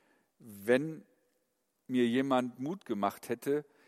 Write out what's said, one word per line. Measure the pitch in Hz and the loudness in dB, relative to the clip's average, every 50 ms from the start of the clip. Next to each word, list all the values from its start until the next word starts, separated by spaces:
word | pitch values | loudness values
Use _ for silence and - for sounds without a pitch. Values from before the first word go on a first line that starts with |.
| _ _ _ _ _ _ _ _ | _ _ _ _ _ _ _ _
wenn | 147 117 104 101 98 107 123 131 147 160 160 147 - _ _ _ _ _ _ _ _ _ _ _ _ _ _ _ _ | -20 -20 -18 -6 2 4 4 4 4 0 -6 -10 -14 _ _ _ _ _ _ _ _ _ _ _ _ _ _ _ _
mir | - 131 127 123 | -2 2 2 2
jemand | 117 117 127 135 139 135 127 123 123 117 - | 4 2 2 2 2 2 2 2 0 -4 -6
Mut | 127 147 190 196 - | -6 -6 -6 -6 -6
gemacht | - 117 101 101 101 - - - - | -6 -4 -2 -2 -2 -2 -4 -6 -6
hätte, | 120 117 - 139 143 147 147 - _ _ _ | -6 -4 -2 -2 -2 -2 -2 -6 _ _ _